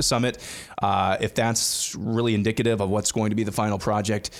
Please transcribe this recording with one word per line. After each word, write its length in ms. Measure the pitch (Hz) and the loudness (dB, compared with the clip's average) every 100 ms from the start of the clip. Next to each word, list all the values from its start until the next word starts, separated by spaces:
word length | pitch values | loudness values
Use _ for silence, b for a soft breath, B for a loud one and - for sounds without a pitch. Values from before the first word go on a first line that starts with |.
Summit, 380 | - 123 123 - B B B B | 0 2 0 -2 B B B B
uh, 360 | 101 98 95 95 | 0 2 2 0
if 140 | 110 | 0
that's 600 | - 117 113 - - - | 0 0 2 0 -2 -4
really 400 | - 107 113 120 | -6 -2 0 2
indicative 460 | 104 104 110 117 113 | 2 2 2 2 2
of 80 | 98 | 2
what's 240 | 104 - | 0 0
going 180 | 113 107 | 0 0
to 60 | 104 | 0
be 80 | |
the 80 | 104 | -2
final 260 | 98 107 98 | 0 0 0
project, 520 | - 104 101 104 - B | 0 0 0 -2 -4 B